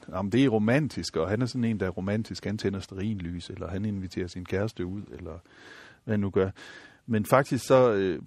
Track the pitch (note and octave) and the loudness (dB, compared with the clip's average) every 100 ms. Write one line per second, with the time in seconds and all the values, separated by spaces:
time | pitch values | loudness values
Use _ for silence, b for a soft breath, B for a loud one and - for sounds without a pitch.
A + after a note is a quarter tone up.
0 | - F#2 G2 A#2+ C#3 G#2+ G#2+ C#3 D3 - | -8 -6 2 4 6 4 4 4 2 -4
1 | E2 E2 E2 A2 B2 C3 A#2 G#2 F#2 F2+ | -4 -2 0 0 0 0 0 0 -2 -2
2 | F#2+ G#2+ A2 F#2 G2 G#2+ G2+ G2 - F#2+ | -2 -2 -2 -6 -4 -2 -2 -2 -6 -6
3 | G#2+ G2+ E2+ F2 - - F2 G2 G#2+ G2 | -4 -4 -6 -8 -10 -10 -6 -4 -4 -4
4 | F#2 - F2+ F#2 F2+ F#2+ A2 - F2+ G2+ | -6 -6 -6 -8 -4 -2 -2 -4 -6 -8
5 | - - E2+ D#2+ - B B B B B | -10 -12 -12 -14 -16 B B B B B
6 | - G#2 G2 F#2+ F#2+ - B B B B | -2 0 2 2 2 -2 B B B B
7 | - G#2+ - C3+ C#3+ B2+ - C3 B2 G2+ | -2 -2 4 4 4 0 6 6 6 4
8 | F#2+ D2+ | 2 -2